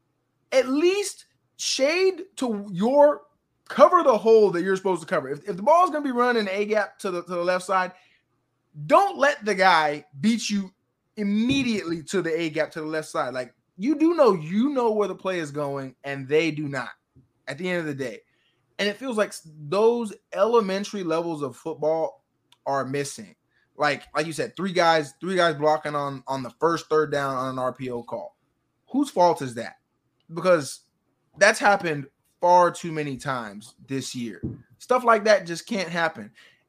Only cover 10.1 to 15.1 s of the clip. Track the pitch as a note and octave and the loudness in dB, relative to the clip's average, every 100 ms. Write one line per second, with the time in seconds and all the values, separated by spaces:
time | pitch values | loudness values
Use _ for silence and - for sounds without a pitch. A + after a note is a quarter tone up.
10.1 | C#3 G3+ A3+ - G3+ F#3+ _ _ _ _ | -2 0 0 -2 -4 -6 _ _ _ _
11.1 | - G3+ G#3+ A#3+ C#4 B3 G#3 E3 E3+ C#3+ | -6 -2 0 2 0 0 -2 -4 -8 -4
12.1 | F#3+ E3 D#3+ D#3+ D#3 D3 E3 D#3 D#3 D3+ | -2 -2 -2 -4 -4 -4 -6 -6 -6 -6
13.1 | E3 C3 B2+ B2+ _ _ - A#3+ D4 D#4+ | -6 -4 -6 -10 _ _ -8 -4 2 2
14.1 | E4 B3 F3+ D3+ G3+ C#4 C4+ A#3 G#3+ G3 | 6 4 4 -2 -2 -2 0 0 0 -2